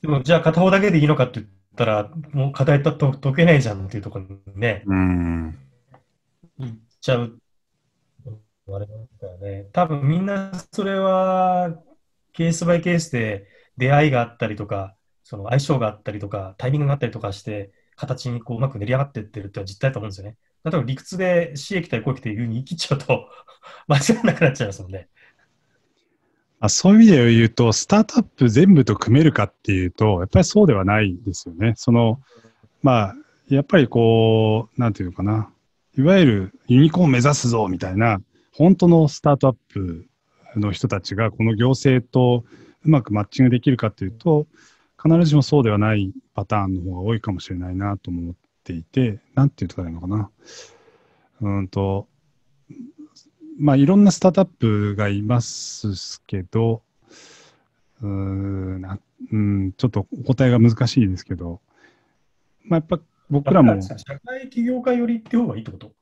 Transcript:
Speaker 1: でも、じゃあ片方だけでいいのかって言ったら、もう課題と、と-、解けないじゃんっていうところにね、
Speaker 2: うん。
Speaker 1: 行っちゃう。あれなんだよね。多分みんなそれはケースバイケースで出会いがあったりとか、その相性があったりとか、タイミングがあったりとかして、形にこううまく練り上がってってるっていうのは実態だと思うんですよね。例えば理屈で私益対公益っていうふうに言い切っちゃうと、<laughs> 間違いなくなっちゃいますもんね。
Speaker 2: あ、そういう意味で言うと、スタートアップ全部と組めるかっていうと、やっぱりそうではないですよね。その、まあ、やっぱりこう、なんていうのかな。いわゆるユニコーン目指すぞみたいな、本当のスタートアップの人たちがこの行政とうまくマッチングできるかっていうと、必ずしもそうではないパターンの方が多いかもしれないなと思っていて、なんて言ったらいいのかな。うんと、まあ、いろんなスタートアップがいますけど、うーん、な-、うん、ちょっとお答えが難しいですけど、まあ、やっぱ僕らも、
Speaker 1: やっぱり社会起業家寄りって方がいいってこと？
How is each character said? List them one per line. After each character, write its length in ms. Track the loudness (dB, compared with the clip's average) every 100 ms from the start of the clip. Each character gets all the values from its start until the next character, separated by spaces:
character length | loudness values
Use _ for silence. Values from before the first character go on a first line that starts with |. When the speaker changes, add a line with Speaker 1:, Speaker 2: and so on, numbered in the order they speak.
Speaker 1:
で 60 | -2
も、 160 | -2
じ 100 | 2
ゃ 40 | 2
あ 40 |
片 180 | 2 2
方 100 | 4
だ 100 | 4
け 80 | 2
で 80 | 2
い 60 |
い 40 | 2
の 80 | 2
か 100 | 0
っ 60 |
て 80 | -4
言 40 |
っ 40 | -14 _ _ -6
た 100 | -2
ら、 260 | -2 -4 -12 -10
も 180 | -4 -4
う 20 |
課 140 | -2 2
題 160 | 2
と、 100 | 0
と-、 200 | 0 -2
解 240 | -2 -4 2
け 100 | 4
な 60 |
い 100 | 4
じ 80 | 2
ゃ 60 | -6
ん 100 | -10
っ 40 |
て 80 | -10
い 20 |
う 40 |
と 60 | -12
こ 100 | -14
ろ 60 | -16
に 140 | -20 -18 -6
ね、 280 | -6 -4 -2
Speaker 2:
う 100 | 0
ん。 640 | 2 0 -2 -4 -8 -12 -20 _ _ _ _ _ _ _ _ _
Speaker 1:
行 160 | -14
っ 40 | -14 _ _
ち 120 | -4
ゃ 60 | -4
う。 200 | -4 -12 _ _ _ _ _ _ _ _ -20
あ 520 | -20 _ _ -16 -14
れ 80 | -12
な 80 | -16
ん 120 | -20 _
だ 100 | -18
よ 60 | -14
ね。 300 | -12 -12 -8
多 140 | -4 -4
分 160 | -2 -2
み 100 | -2
ん 80 | -2
な 260 | -6 -8 -12 -14
そ 120 | -8
れ 140 | -4 -2
は 800 | 0 0 0 0 0 0 -2 -6 _ _ _ _ _
ケ 160 | -4 -2
ー 20 |
ス 120 | -2 0
バ 100 | 0
イ 60 |
ケ 140 | 0 -2
ー 40 |
ス 120 | -2
で 360 | -6 -4 -6 -12 _ _ -4
出 140 | 2
会 160 | 4 4
い 40 |
が 100 | 0
あ 40 | -4
っ 120 | -6
た 100 | -8
り 80 | -6
と 100 | -8
か、 300 | -8 -8 _ _ _
そ 140 | _ -14
の 120 | -2
相 100 | -2
性 180 | 0 -2
が 100 | -2
あ 40 |
っ 100 | -6
た 100 | -12
り 80 | -10
と 100 | -10
か、 260 | -10 -12 -8
タ 120 | -4
イ 20 |
ミ 80 | -2
ン 20 |
グ 60 | 0
が 60 |
あ 20 | -2
っ 40 |
た 60 | -4
り 60 |
と 80 | -6
か 140 | -10
し 100 | -10
て、 280 | -10 -12 -12 _ _ _
形 340 | -10 -8 -8
に 120 | -10
こ 140 | -10 -6
う 20 |
う 20 |
ま 100 | -6
く 100 | -6
練 80 | -4
り 60 |
上 60 | -4
が 60 | -4
っ 60 |
て 100 | -8
っ 20 | -12
て 140 | -14
る 80 | -14
っ 20 |
て 100 | -12
い 20 |
う 0 |
の 0 |
は 40 | -14
実 140 | -6
態 100 | -6
だ 20 |
と 60 | -6
思 80 | -12
う 0 |
ん 20 |
で 60 | -14
す 60 |
よ 60 | -18
ね。 100 | -20 _ _
例 80 | -6
え 40 | -6
ば 60 |
理 120 | -4 -8
屈 220 | -10 -6
で 340 | 0 0 -2 -8
私 200 | -8 -8
益 120 | -4
対 120 | -6
公 100 | -4
益 80 | -6
っ 20 |
て 80 | -8
い 60 | -8
う 40 |
ふ 40 |
う 40 | -6
に 60 |
言 80 | -6
い 40 | -8
切 100 | -10
っ 20 |
ち 160 | -6
ゃ 20 | -6
う 40 |
と、 300 | -2 -4 -4 -20 -20
<laughs> 320 | _ -20 -20 0
間 100 | 0
違 240 | 2 0
い 40 | 0
な 80 |
く 80 | 2
な 80 | 0
っ 40 |
ち 80 | 0
ゃ 20 |
い 40 | -8
ま 60 |
す 80 | -8
も 80 | -14
ん 20 |
ね。 180 | -16 -18 _ _ _ _ _ _ _ _ _ _ _ _ _ _ _
Speaker 2:
あ、 100 | -8
そ 200 | -2 4
う 40 |
い 20 | 8
う 80 |
意 20 | 8
味 60 |
で 240 | 8 6 6
言 100 | 4
う 40 |
と、 220 | 2 0
ス 140 | 0 0
タ 120 | 2
ー 60 |
ト 120 | 2 0
ア 20 |
ッ 20 |
プ 260 | -2 _ 2
全 240 | 6 6
部 100 | 6
と 120 | 6 0
組 240 | 2 4
め 40 |
る 80 | 4
か 120 | 0
っ 100 | -4
て 200 | _ -6
い 120 | -2 -4
う 60 |
と、 300 | 0 0 0
や 40 | 0
っ 20 |
ぱ 120 | 2
り 40 |
そ 200 | 2 4
う 40 | 4
で 60 |
は 120 | 4 2
な 160 | 2
い 140 | 0 -4
で 120 | -10 -12
す 140 | -14
よ 40 |
ね。 200 | -4 -2 -2
そ 140 | 0
の、 280 | 2 2 0 _ -20 _ _ _ _
ま 280 | 2 2 0
あ、 60 | -6 -20 _ _
や 140 | -2
っ 20 |
ぱ 140 | 2 2
り 100 | 2
こ 800 | 2 4 4 4 2 2 0 -4 -4
う、 40 |
な 80 | -4
ん 40 |
て 100 | -4
い 20 | -8
う 60 |
の 40 | -6
か 60 |
な。 320 | -4 -4 -6 _ _ _ _ -2
い 60 |
わ 160 | 4 6
ゆ 80 | 4
る 340 | 2 -4 -12 _
ユ 140 | 6
ニ 80 | 6
コ 140 | 4
ー 20 | 2
ン 60 |
目 80 | 4
指 160 | 2 0
す 140 | 0
ぞ 180 | -2 -2
み 100 | -4
た 140 | -6
い 60 | -2
な、 240 | 0 0 -6 _ _
本 220 | 0 4 4
当 120 | 6
の 200 | 6 4
ス 140 | 0
タ 140 | 0 2
ー 20 |
ト 120 | 0
ア 20 |
ッ 40 | -2 _
プ 380 | -8 -8 -8 -14 _ _ _ _ -4
の 160 | -4
人 160 | -4 -4
た 120 | -6
ち 160 | -6 -4
が 140 | -4
こ 140 | -2
の 100 | -2
行 160 | 0 -2
政 340 | 0 2 0 0
と 360 | 0 2 2 -4 -20 -20 _
う 60 | 2
ま 140 | 2
く 100 | 2
マ 80 | -4
ッ 40 | -4
チ 180 | 2
ン 20 | 2
グ 60 |
で 80 | 4
き 100 | 0
る 80 | 0
か 100 | -2
っ 60 |
て 100 | -4
い 40 | -10
う 40 |
と、 360 | -6 0 0 0 _ _ _ _ _
必 160 | 2 4
ず 80 | 4
し 80 | 4
も 80 |
そ 160 | 4 2
う 40 |
で 60 | 2
は 80 | 2
な 160 | 2
い 180 | 0 -2 -8 _
パ 120 | -12 -4
タ 180 | -2
ー 20 | -2
ン 80 |
の 80 | -4
方 140 | -6 -8
が 60 |
多 120 | -4
い 80 | -4
か 100 | -4
も 80 | -8
し 120 | -8
れ 60 | -10
な 140 | -8
い 40 | -6
な 240 | -6 -6
と 100 | -8
思 220 | -10 -10
っ 40 | -12 _ _
て 100 | _
い 80 | -14
て、 380 | -8 -2 -2 -4 _ 0
な 100 | 0
ん 40 |
て 140 | 0
言 60 | -10
っ 20 |
た 120 | -8
ら 60 | -10
い 20 |
い 20 |
の 80 | -10
か 60 | -6
な。 240 | -6 -6 _ _ -20 -20 _ _ _ _ _ _ _
う 200 | -6 -4
ん 60 | -6
と、 400 | -4 -4 -4 -8 _ _ _ _ _ _ -20 -20 _ -20 _ _ _ -20 -2
ま 160 | 2
あ、 20 | 4
い 100 | 4
ろ 100 | 6
ん 80 |
な 80 | 4
ス 80 | 4
タ 100 | 2
ー 20 |
ト 100 | 2
ア 40 | -2
ッ 20 |
プ 480 | _ 0 0 -2 -2
が 140 | -2
い 120 | -2
ま 200 | 0 -2
す 840 | -2 -10 -14 -10 -8 -8 -12 -18 _
け 160 | -10
ど、 400 | -6 -2 0 -2 _ _ _ -20 -20 -20 _ _ _ _ _ _
う 40 | -8
ー 20 |
ん、 760 | -6 -6 -6 -6 -6 -6 -8
な-、 180 | -10 -14 _ _ -6
う 60 | -2
ん、 360 | 0 0 -2
ち 120 | -2 -2
ょ 20 |
っ 40 |
と 140 | -2 -6 -10
お 40 |
答 240 | -4 0 2
え 40 |
が 80 | 6
難 260 | 4 4 -2
し 140 | 0
い 60 | 0
で 100 | -2
す 80 | -8
け 100 | -10
ど、 260 | -10 -12 _ _ _ _ _ _ _ _ _ _
ま 140 | -4 -4
あ、 20 |
や 20 |
っ 60 | -2
ぱ 120 | -8 _ _ _
僕 240 | -4 2
ら 100 | 6
も、 80 | 6
Speaker 1:
や 80 | 4
っ 80 | -4
ぱ 60 | -14
り 40 |
社 200 | -16 -16
会 300 | -12 -14 -10
起 140 | -4
業 180 | -2 -2
家 120 | -2
寄 120 | -2 -2
り 120 | -4
っ 40 |
て 140 | -2 -2
方 100 | -2
が 80 | -6
い 40 |
い 20 |
っ 20 | -12
て 60 |
こ 60 | -16
と？ 140 | -20 _